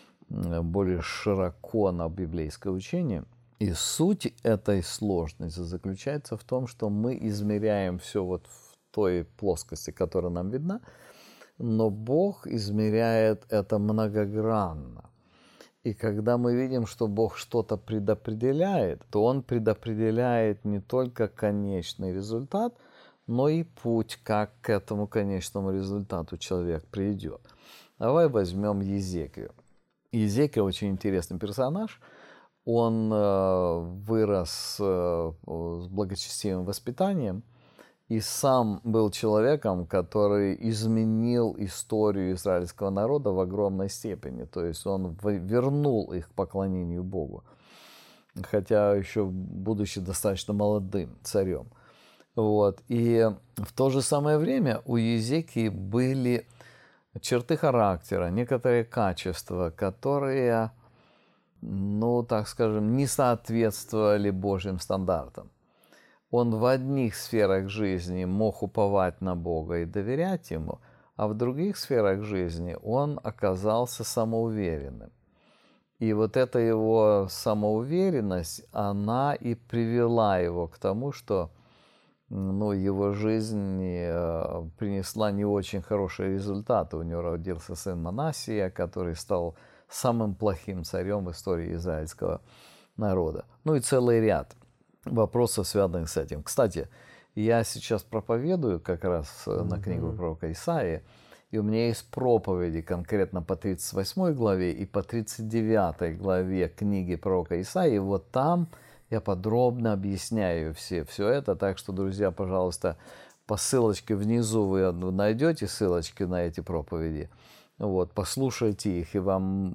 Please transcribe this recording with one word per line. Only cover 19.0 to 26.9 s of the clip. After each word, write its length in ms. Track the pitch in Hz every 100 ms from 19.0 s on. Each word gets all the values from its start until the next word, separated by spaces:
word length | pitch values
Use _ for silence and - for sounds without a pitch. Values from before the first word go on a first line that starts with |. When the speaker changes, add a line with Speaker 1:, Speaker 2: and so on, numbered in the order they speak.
| -
Speaker 1:
то 140 | 104
Он 180 | 113 135
предопределяет 1200 | - 120 110 104 117 107 113 113 123 117 110 104 104
не 160 | 104
только 480 | - 127 127 120 107
конечный 840 | - 104 104 101 95 82 - 95
результат, 640 | 92 101 113 135 196 240 - - - - _ -
но 220 | 120 143
и 160 | 160
путь, 560 | 165 - 117 113 110 -
как 300 | - 104 104 -
к 100 | -
этому 380 | 101 - 104 104
конечному 640 | 110 101 95 - 101 98
результату 640 | 95 98 101 98 87 82 87
человек 480 | - 92 87 80
придет. 540 | -